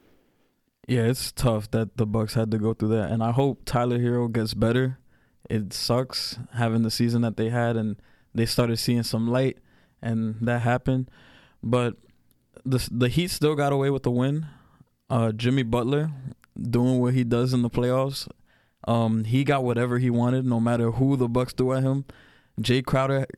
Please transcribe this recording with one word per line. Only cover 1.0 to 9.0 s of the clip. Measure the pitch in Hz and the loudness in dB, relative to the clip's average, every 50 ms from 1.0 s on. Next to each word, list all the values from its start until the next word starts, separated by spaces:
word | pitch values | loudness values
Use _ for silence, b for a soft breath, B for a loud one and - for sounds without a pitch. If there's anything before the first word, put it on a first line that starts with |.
it's | 113 113 127 - - - | 2 2 0 -2 -4 -8
tough | - - - 123 110 107 104 - | -4 0 2 2 2 0 -2 -2
that | - 113 113 98 - - | -2 -2 -2 -2 -2 -2
the | 113 | -2
Bucks | 107 104 113 107 104 | 0 0 0 -2 0
had | - 113 113 113 | 0 0 0 0
to | 113 107 | 0 0
go | 104 113 | 0 0
through | 113 - 107 107 113 | 0 0 0 0 2
that, | 110 101 - | 0 0 0
and | 113 113 | 0 0
I | 113 117 | 0 0
hope | 117 131 139 139 123 - - | 2 2 2 2 0 -4 -4
Tyler | - - 120 123 123 120 120 | -2 0 0 2 2 0 0
Herro | 120 120 120 120 120 117 | 0 0 0 0 0 0
gets | 113 117 110 110 - | 0 -2 -2 -2 0
better. | 104 113 113 117 127 131 131 131 - _ _ _ _ _ _ _ _ - - | 0 2 2 2 2 0 0 -4 -8 _ _ _ _ _ _ _ _ -6 -4
It | 120 110 104 92 - | -4 -4 -4 -4 -6
sucks | - - - 120 127 131 127 - - - - - 120 123 - - | -6 -2 0 0 0 -2 -2 -6 -8 -8 -8 -10 -12 -14 -10 -4
having | 117 117 113 113 117 113 | -2 0 0 2 2 0
the | 113 | 0
season | - - 120 117 120 117 | 0 0 0 2 2 2
that | 117 113 104 | 0 0 -2
they | - 110 110 | -2 -2 -2
had, | 120 120 120 117 117 | 0 0 0 0 0
and | 110 110 110 101 b b b b b b b - | -2 -2 -4 -6 b b b b b b b -2
they | 113 113 | -2 0
started | 113 - - 123 117 113 110 | 0 2 0 0 2 0 0
seeing | - 123 120 120 | 0 0 0 0